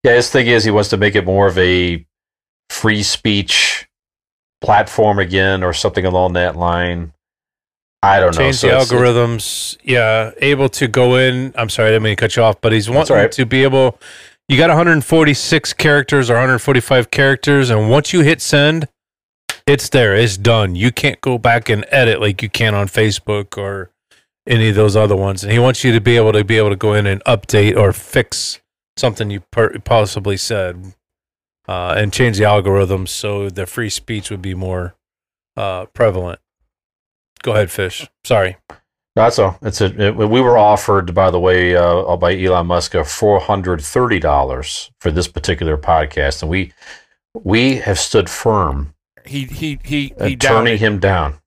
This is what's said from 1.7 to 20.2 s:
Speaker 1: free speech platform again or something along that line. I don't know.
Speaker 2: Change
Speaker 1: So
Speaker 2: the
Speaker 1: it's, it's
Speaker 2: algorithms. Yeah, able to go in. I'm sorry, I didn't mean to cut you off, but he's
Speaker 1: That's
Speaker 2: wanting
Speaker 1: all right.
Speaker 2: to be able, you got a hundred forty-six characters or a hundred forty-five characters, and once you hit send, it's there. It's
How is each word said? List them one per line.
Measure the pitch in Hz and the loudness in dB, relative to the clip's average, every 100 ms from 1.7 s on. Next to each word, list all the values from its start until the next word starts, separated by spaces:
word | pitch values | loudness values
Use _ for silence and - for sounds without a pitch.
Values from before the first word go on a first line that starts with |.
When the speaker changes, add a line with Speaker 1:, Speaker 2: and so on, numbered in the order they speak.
| 90 87 82 - _ _ _ _ _ _ | 2 0 -4 -10 _ _ _ _ _ _
Speaker 1:
free | - 110 104 | -4 -2 0
speech | 101 - - 101 95 - - - - _ _ _ _ _ _ _ | -2 -4 -2 -2 0 -2 -2 -4 -14 _ _ _ _ _ _ _
platform | - 104 107 - 107 101 | 0 0 0 0 0 2
again | 90 95 95 95 | 0 0 0 0
or | 90 | -2
something | 85 104 90 92 | -2 -2 -2 -2
along | 90 92 | 0 0
that | 87 90 78 | 0 -2 -2
line. | 87 85 87 87 82 _ _ _ _ _ _ _ _ _ | -2 -2 -4 -6 -10 _ _ _ _ _ _ _ _ _
I | 98 98 | 2 4
don't | 92 80 | 2 2
know. | |
Speaker 2:
Change | 135 131 | -2 0
Speaker 1:
So | 131 | 2
Speaker 2:
the | 131 | 2
Speaker 1:
it's, | |
it's | 127 | 2
Speaker 2:
algorithms. | 123 123 120 117 113 - - - - | 2 2 2 0 -2 -8 -8 -10 -12
Yeah, | - 123 110 110 110 - | -2 0 2 0 -2 -2
able | 139 139 135 | 0 2 0
to | - 127 | 0 -2
go | 127 123 127 | 2 4 4
in. | 131 127 131 127 | 2 0 -6 -6
I'm | 113 | -6
sorry, | - 110 | 0 2
I | |
didn't | 110 | 2
mean | 110 101 | 2 0
to | |
cut | 113 - | -2 2
you | |
off, | 113 107 | 0 2
but | 117 | 0
he's | 110 104 | 0 0
Speaker 1:
That's | 131 | 0
Speaker 2:
wanting | 156 120 | 2 2
Speaker 1:
all | |
right. | 107 | 2
Speaker 2:
to | - 120 | 0 -2
be | 131 | 2
able, | 135 135 131 - - - - _ - | 2 4 2 0 -20 -20 -20 _ -2
you | 139 | 2
got | 170 | 4
a | |
hundred | 160 170 156 | 4 4 2
forty-six | - 160 151 139 - 160 - | 2 4 4 2 0 -2 -2
characters | - 156 143 135 143 120 | -2 2 2 2 0 2
or | 117 | 2
a | |
hundred | 131 123 | 2 0
forty-five | - 127 - 131 113 | 2 0 2 0 2
characters, | - 139 135 - 143 127 | 2 2 2 2 2 2
and | 110 107 | 2 2
once | 135 - | 2 2
you | 180 | 2
hit | 147 165 | 2 2
send, | - 147 147 160 151 _ _ _ _ _ - - - | 0 2 2 0 -6 _ _ _ _ _ -16 -6 0
it's | 143 - | 0 2
there. | 139 110 | 2 2
It's | 98 | 2